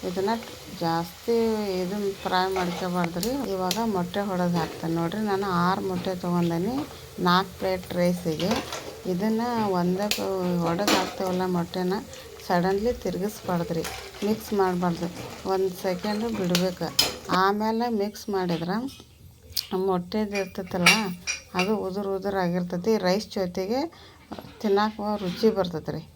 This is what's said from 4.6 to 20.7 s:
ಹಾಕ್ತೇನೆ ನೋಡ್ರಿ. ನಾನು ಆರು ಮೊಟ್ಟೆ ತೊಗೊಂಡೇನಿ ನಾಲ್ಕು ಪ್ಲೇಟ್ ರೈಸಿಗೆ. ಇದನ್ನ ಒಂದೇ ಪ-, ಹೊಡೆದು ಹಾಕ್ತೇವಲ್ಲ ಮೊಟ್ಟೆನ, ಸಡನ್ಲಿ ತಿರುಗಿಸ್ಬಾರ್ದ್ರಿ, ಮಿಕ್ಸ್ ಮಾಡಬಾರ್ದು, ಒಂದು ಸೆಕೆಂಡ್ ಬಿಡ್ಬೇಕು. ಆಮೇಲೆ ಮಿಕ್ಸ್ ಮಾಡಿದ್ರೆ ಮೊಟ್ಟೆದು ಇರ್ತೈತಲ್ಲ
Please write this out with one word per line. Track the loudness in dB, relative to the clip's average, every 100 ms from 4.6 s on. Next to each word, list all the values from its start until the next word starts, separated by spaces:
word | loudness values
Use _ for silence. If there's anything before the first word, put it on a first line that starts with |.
ಹಾಕ್ತೇನೆ | 0 -4 -2 0
ನೋಡ್ರಿ. | 0 0 0
ನಾನು | 0 0 2 2
ಆರು | 2 0
ಮೊಟ್ಟೆ | -2 -2 -2
ತೊಗೊಂಡೇನಿ | 0 2 2 2 0 -2 -4 -10 -14 -2 4
ನಾಲ್ಕು | 4 2 -4
ಪ್ಲೇಟ್ | -2 -2 -4 2
ರೈಸಿಗೆ. | 2 2 -2 -2 0 0 -2 -8 -10 -10 -4
ಇದನ್ನ | 0 2 2 0 0 2 2
ಒಂದೇ | 2 2 0 0
ಪ-, | -2 -2 0 2
ಹೊಡೆದು | 2 0 2 2
ಹಾಕ್ತೇವಲ್ಲ | 0 -2 -2 0 2 0
ಮೊಟ್ಟೆನ, | 0 -2 0 0 -4 -14 -16 -16 0
ಸಡನ್ಲಿ | 2 4 2 0 0
ತಿರುಗಿಸ್ಬಾರ್ದ್ರಿ, | -2 -2 -4 -4 -2 0 0 -2 -4 -8 -12 -4 0
ಮಿಕ್ಸ್ | 0 0 2
ಮಾಡಬಾರ್ದು, | 2 4 2 0 -2 -6 -12 -8 -2
ಒಂದು | 2 2 0 -2
ಸೆಕೆಂಡ್ | -2 -2 -2 -2 0
ಬಿಡ್ಬೇಕು. | 2 4 2 0 -4 0 -2 -2 0 4
ಆಮೇಲೆ | 6 6 2 2 2 0
ಮಿಕ್ಸ್ | -2 -4 -4 0
ಮಾಡಿದ್ರೆ | 2 0 0 -2 -2 -10 -20 -20 -20 -20 -8 -8 -4 0 2
ಮೊಟ್ಟೆದು | 0 0 -2 0 -2
ಇರ್ತೈತಲ್ಲ | -4 -6 -6